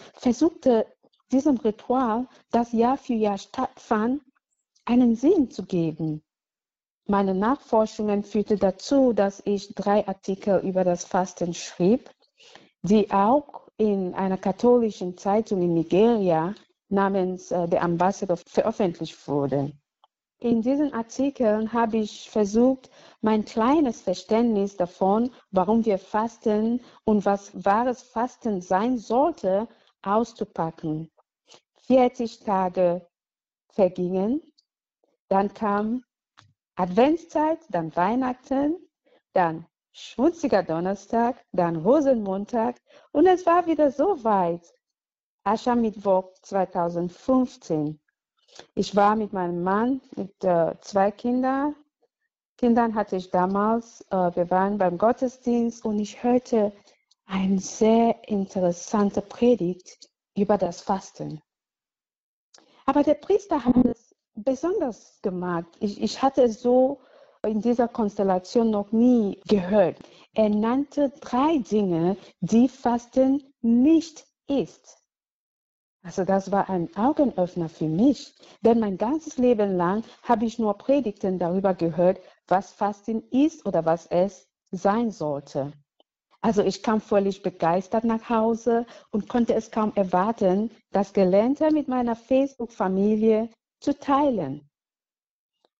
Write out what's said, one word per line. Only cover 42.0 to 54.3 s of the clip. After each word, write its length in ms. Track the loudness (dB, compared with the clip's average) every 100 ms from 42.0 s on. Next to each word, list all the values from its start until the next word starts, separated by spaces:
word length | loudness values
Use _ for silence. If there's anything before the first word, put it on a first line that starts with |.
| 2 0 -2 -6 -4 -4 -4 -6 _ -20 _
und 160 | 2 4
es 180 | 4 2
war 220 | 2 2
wieder 240 | 2 2
so 320 | 2 0 0
weit. 500 | 0 2 0 -4 -10 _ _ _ _ _ _ _
Aschermittwoch 880 | -4 -2 0 0 0 -2 0 0 0 _
zweitausendfünfzehn. 1600 | -6 -4 -2 -2 -4 -4 -6 -6 0 0 0 -6 -6 -4 -4 -8 _ _ _ _ _ -20 -10
Ich 220 | -6 -2 2
war 200 | 2 2
mit 180 | -2
meinem 280 | -4 -4 -4
Mann, 400 | -2 0 0 -4 -8 -12
mit, 280 | -12 _
äh, 300 | 0 2 0 -4
zwei 300 | -4 0 0
Kinder, 640 | -2 -4 -2 -2 -2 -4 -6 _ _ _ _ _ _ _ _
Kindern 380 | 2 2 2 -2
hatte 220 | -4 -6
ich 120 | -2
damals, 720 | 0 0 0 0 -2 -4 -18 -6
äh, 260 | -2 0